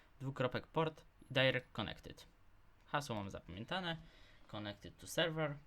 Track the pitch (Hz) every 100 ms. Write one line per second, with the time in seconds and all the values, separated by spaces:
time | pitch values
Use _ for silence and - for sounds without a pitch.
0 | - - 131 139 127 113 - 156 160 160
1 | - - - 131 131 127 - - 98 -
2 | - - - - - - - - - 147
3 | 139 110 98 87 - 87 117 180 175 165
4 | - - - - - 107 104 101 87 -
5 | 120 - 170 160 151 143